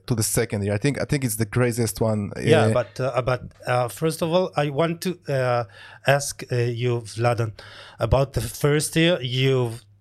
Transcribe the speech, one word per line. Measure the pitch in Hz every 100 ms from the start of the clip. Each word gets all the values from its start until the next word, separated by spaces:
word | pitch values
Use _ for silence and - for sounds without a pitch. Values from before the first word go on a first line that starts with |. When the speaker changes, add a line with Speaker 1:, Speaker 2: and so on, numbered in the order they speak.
| -
Speaker 1:
to |
the | 110
second | 107 - 113 107
year. | 101
I | 113
think, | 143 131
I |
think | - 147
it's | 131
the | 107 107
craziest | 120 123 113 113 -
one. | 110 107 101 -
Speaker 2:
Yeah, | - 156 113
Speaker 1:
Uh, |
Speaker 2:
but, | 120 117 -
uh, | 131 123
but, | 127 123 - - -
uh, | 123 123
first | - 160 156
of | 165
all, | 175 180 -
I | 147
want | 139 165 165
to, | 185 165 -
uh, | 135 127 120 113 - - - -
ask, | 139 139 - -
uh, | 123
you, | 120 117 123 120
Vladan, | 107 113 120 113 110 - - - - -
about | 117 127 135
the | -
first | 117 - 143 151 151
year | 165 165 170
you've | 127 127 135 131 120 117 - _